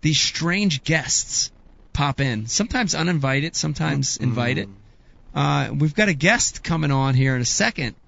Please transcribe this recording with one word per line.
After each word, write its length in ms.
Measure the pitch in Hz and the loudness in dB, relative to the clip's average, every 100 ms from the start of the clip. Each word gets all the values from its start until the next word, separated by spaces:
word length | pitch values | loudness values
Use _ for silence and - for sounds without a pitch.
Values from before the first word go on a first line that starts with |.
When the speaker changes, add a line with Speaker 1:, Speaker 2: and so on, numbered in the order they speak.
Speaker 1:
these 180 | 151 147 | 2 2
strange 640 | - - 170 185 208 143 | 0 0 0 2 2 0
guests 640 | - 160 135 - - - - - - - - | 0 -2 0 -2 -2 -4 -4 -6 -20 -20 -12
pop 280 | - 143 135 | -2 -2 0
in, 260 | 135 110 113 | 0 -2 -4
sometimes 480 | - 214 254 214 | -2 -2 0 -2
uninvited, 640 | 160 165 170 139 135 156 - | 0 0 0 0 0 -2 -2
sometimes 580 | 156 147 160 143 135 - | -4 -2 -2 0 -2 -2
Speaker 2:
Mm-hmm. 80 | |
Speaker 1:
invited. 440 | 127 117 120 131 196 - - - - - - | -2 0 0 -2 -6 -12 -20 -20 -20 -20 -10
Uh, 360 | - 143 143 139 | -2 0 0 0
we've 220 | 143 151 | 0 0
got 140 | 151 214 | 2 2
a 40 | |
guest 480 | 147 165 233 - - | 4 2 2 0 -4
coming 260 | - 165 147 | -4 -2 2
on 240 | 135 135 | 2 2
here 220 | 131 135 127 | 4 2 2
in 40 | |
a 40 | 120 | 0
second 480 | - 214 220 123 - | 0 0 -2 -6 -8